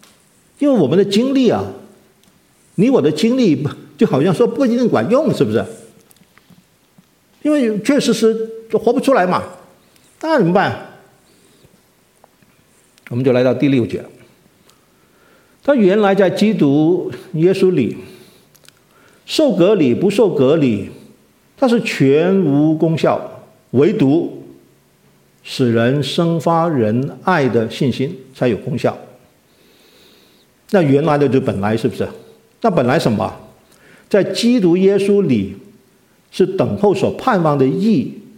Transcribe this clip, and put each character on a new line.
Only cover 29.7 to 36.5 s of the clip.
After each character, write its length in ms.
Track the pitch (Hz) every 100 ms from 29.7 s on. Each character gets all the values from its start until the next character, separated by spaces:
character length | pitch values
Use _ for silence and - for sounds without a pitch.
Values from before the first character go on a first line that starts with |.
| _ _ _ _ _ _ _ _ _ -
那 100 | 202
原 240 | 147 143
来 140 | 160 147
的 100 | 139
就 120 | 131
本 200 | 113 98
来， 160 | 104 110
是 120 | 120
不 60 | -
是？ 120 | 95 - - - _ _
那 100 | 226
本 160 | 165 123
来 100 | 156
什 120 | 135
么？ 240 | 104 98 - - - _ _ _ - -
在 140 | 208
基 380 | 180 190 233 247
督 160 | 180 180
耶 200 | 190 202
稣 260 | 196 202
里 320 | 170 113 92 - - - _ _ _ _ _
是 160 | -
等 320 | 185